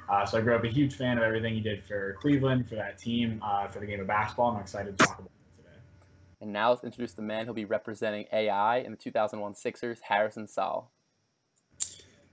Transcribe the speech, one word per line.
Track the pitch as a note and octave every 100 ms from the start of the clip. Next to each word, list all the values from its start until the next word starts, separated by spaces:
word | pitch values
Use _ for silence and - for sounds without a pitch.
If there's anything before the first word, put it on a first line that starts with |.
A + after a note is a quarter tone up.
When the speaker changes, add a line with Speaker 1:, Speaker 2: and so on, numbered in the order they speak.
| -
Speaker 1:
Uh, | G2+ G2+
so | A2+
I |
grew | A2+ A#2
up | A2+
a |
huge | B2 C#3
fan | - B2+ A#2+
of |
everything | A2 A2 A2+ A2
he |
did | G#2+ G2+
for | - G2+ G2 G2
Cleveland, | D3 C#3+ C3+ B2+ G#2+
for | G#2+
that | G2+ -
team, | A#2+ A#2+ A#2 G#2+
uh, | G#2+ G2+ F#2+
for | G2+
the | G2+
game | G2+
of | F#2+
basketball. | G#2+ G#2+ - A#2+
I'm | A2
excited | F#2 G#2 G2+ G2
to | -
talk | -
about | F#2+
it | _ _ _
today. | - - - - - - - -
Speaker 2:
And | G#2+
now | G2+ A2+
let's | B2+
introduce | A#2+ - A#2
the | -
man | G#2+ A2 A#2
who'll | A2
be | G#2
representing | G#2+ - G#2+ A2+ G#2 G#2+
A | A2 G#2+
I | G2+ G#2+ B2
in | A#2
the | A2
two | -
thousand | A2+ G#2+ G#2+
one | G#2 G2+
Sixers, | A#2+ - A#2+ A#2
Harrison | - G#2 G#2+ A2 G#2+
Saul. | - F#2+ - - _ _ _ _ _ _ _ _ - - - - _ _